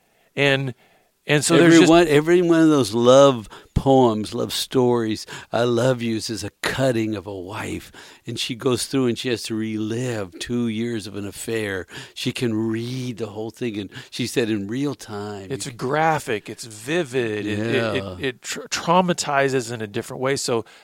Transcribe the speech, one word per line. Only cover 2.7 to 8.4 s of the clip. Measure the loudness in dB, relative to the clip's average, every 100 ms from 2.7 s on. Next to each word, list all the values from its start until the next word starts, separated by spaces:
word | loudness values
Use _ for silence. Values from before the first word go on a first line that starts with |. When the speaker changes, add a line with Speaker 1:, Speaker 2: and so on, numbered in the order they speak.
| 4 2
Speaker 2:
love | 4 8 10 8 6 -6 -18 -8
poems, | -2 4 6 4 2 -4
love | -6 -6
stories, | -6 -2 0 2 2 -2 -6 -10 -16 -6
"I | -2
love | 0 2 0 0
yous" | -2 -4 -6
is | -8
a | -10 -8
cutting | -6 -2 0 0 -2
of | -4 -8
a |
wife. | -12 -12 -10 -10 -10 -12 -20 -20 -18 -12
And |
she | -8